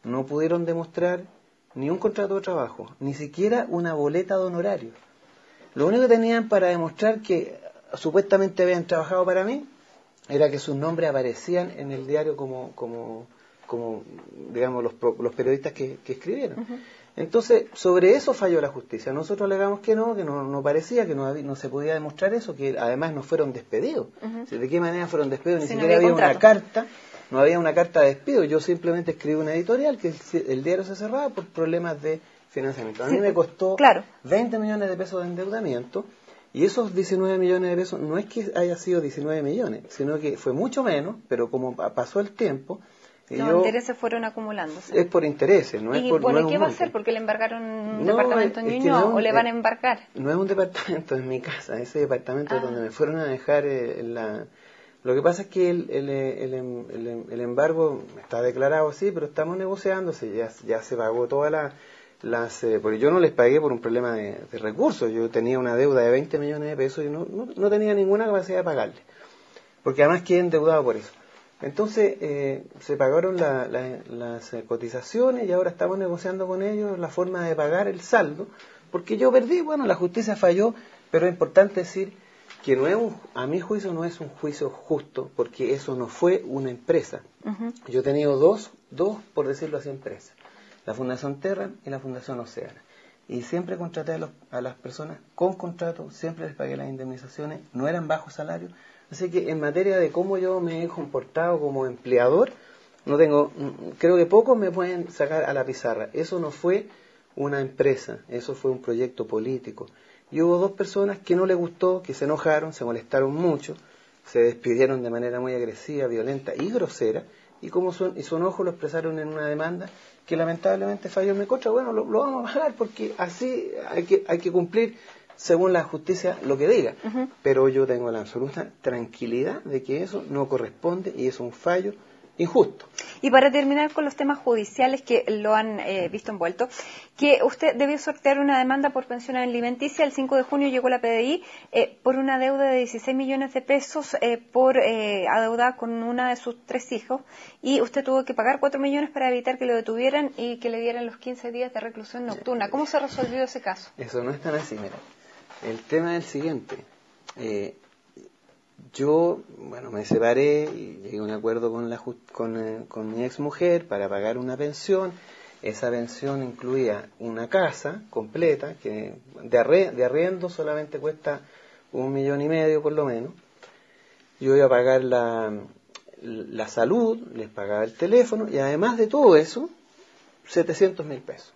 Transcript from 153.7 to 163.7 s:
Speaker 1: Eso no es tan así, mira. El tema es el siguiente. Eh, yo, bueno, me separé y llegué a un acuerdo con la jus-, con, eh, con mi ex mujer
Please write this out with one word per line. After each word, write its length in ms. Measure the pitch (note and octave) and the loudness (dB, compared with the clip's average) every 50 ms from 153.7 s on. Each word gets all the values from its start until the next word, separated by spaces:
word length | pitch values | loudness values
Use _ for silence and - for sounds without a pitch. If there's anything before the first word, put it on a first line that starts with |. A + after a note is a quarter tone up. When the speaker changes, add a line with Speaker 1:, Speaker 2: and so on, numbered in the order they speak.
| F#3+ - - - _ - | -8 -8 -12 -20 _ -14
Speaker 1:
Eso 260 | C3+ A#2 B2 B2 A#2+ | -14 -6 -6 -4 -4
no 60 | B2+ | -4
es 100 | C#3+ C#3+ | -6 -6
tan 140 | C#3 E3 D3+ | -4 -4 -4
así, 220 | D3+ D3+ - A2+ | -4 -4 -6 -10
mira. 200 | G#2+ G2+ G2 F#2 - - - - _ _ - - - - _ - - | -10 -10 -12 -12 -16 -20 -20 -20 _ _ -20 -20 -20 -20 _ -20 -12
El 160 | - A2+ A2+ A2+ | -10 -10 -10 -10
tema 360 | A2+ - D3 D#3+ E3+ E3+ E3+ | -6 0 0 0 0 0 -2
es 80 | E3+ - | -4 -6
el 60 | - | -6
siguiente. 460 | - C#3+ D3 D#3+ E3 - G#2+ - - - - _ _ _ _ _ _ _ _ - - | -6 -4 -4 -4 -4 -6 -8 -10 -14 -14 -14 _ _ _ _ _ _ _ _ -20 -14
Eh, 400 | - A#2+ A2 G#2+ G2+ G2+ - - _ _ _ _ _ _ _ _ - - - _ _ _ _ _ _ _ _ _ _ - B2+ | -10 -8 -6 -4 -4 -6 -6 -10 _ _ _ _ _ _ _ _ -20 -20 -20 _ _ _ _ _ _ _ _ _ _ -20 -20
yo, 480 | - - C3+ D3 D3+ D#3+ E3+ E3+ E3+ - - - - - | -6 -2 0 2 4 4 4 2 0 -2 -8 -18 -20 -18
bueno, 340 | - - - - B2+ - | -16 -16 -16 -14 -14 -10
me 120 | A2+ G#2 G#2+ | -8 -8 -2
separé 600 | - A2+ A2 A2+ A#2+ A#2+ B2+ C#3+ D3 D3 D3+ D3+ | 0 2 2 4 4 4 4 4 4 4 2 0
y 360 | D3+ - - - G2 - - F#2+ | -2 -6 -10 -12 -14 -14 -16 -14
llegué 140 | - - G#2 | -10 -8 -8
a 40 | |
un 80 | G#2+ G#2 | -6 -6
acuerdo 400 | G#2+ G#2+ G#2+ A2+ A2+ A#2 A#2 A#2 | -6 -4 -2 -2 -2 0 -2 -2
con 180 | A2+ A#2 A#2+ A#2 | -2 -2 -6 -6
la 100 | A#2 A2 | -8 -8
jus-, 180 | - B2+ A#2 - _ - | -10 -14 -14 -14 _ -20
con, 240 | - - A#2 A2+ A2+ A2+ | -8 -6 -6 -4 -4 -6
eh, 260 | A2+ A2 A2 A2 A2+ - | -6 -6 -8 -8 -12 -12
con 260 | - A2+ A2 A2 A2 | -12 -10 -8 -8 -6
mi 100 | A2+ B2 | -4 -6
ex 140 | C3 - - | -6 -6 -6
mujer 480 | D3 D3 C#3+ - F3 F3 | -6 -6 -2 0 2 2